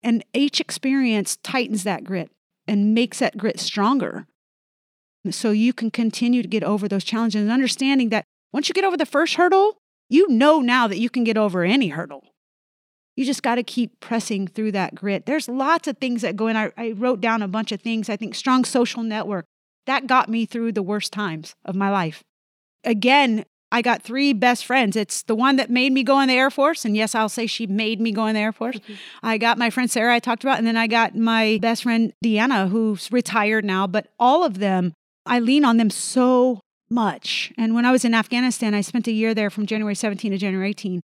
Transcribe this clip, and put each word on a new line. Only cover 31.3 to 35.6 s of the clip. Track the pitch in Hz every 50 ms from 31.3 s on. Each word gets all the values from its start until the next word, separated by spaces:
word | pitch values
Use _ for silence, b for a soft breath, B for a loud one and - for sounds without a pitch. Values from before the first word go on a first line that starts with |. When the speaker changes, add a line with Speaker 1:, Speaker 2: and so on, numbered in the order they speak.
| 226 226 220 214 220 214 185
Speaker 1:
best | 226 233 233 -
friend | 247 233 226 226 220 - _ -
Deanna, | 233 220 208 220 262 277 208 190 185
who's | 185 226 226 220 208 185 - -
retired | 220 247 233 - - 226 208 208 220 220 214
now. | 202 190 185 196
But | 190 175 214 196 _ _ _
all | 240 247 262 330 370
of | 302 202 185
them, | 202 196 190 185 180 175 160 _ _ _ _ _ _
I | - 240 247
lean | 233 226 262 294